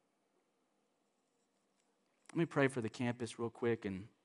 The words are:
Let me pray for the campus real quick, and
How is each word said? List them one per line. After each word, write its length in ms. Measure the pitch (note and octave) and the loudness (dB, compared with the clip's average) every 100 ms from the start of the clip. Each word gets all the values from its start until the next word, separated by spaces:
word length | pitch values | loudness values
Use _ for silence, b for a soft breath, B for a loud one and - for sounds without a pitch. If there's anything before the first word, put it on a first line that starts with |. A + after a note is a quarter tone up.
| _ _ _ _ _ _ _ _ _ _ _ _ _ _ _ _ _ _ _ _ _ _ _ | _ _ _ _ _ _ _ _ _ _ _ _ _ _ _ _ _ _ _ _ _ _ _
Let 60 | D#3 | -2
me 80 | E3 | 0
pray 220 | D3+ C3+ | 4 4
for 140 | C3+ | 4
the 80 | A2 | -4
campus 500 | - A#2+ A#2+ A#2 - | -2 -2 -2 -4 -4
real 100 | A#2 | -6
quick, 360 | - A#2+ A2+ G#2 | 0 0 2 0
and 220 | F#2 G#2+ _ | -6 -8 _